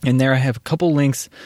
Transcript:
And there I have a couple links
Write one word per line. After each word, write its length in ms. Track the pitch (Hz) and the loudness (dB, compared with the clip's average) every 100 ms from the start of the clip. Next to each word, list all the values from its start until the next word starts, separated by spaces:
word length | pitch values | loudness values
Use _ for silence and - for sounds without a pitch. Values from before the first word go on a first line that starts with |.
| 131 | -2
And 160 | 127 | 2
there 100 | 131 | 2
I 60 | 131 | 2
have 200 | 131 117 | 0 -4
a 40 | |
couple 320 | - 160 175 | -4 -2 0
links 340 | 147 139 131 - - | 2 0 -2 -8 -16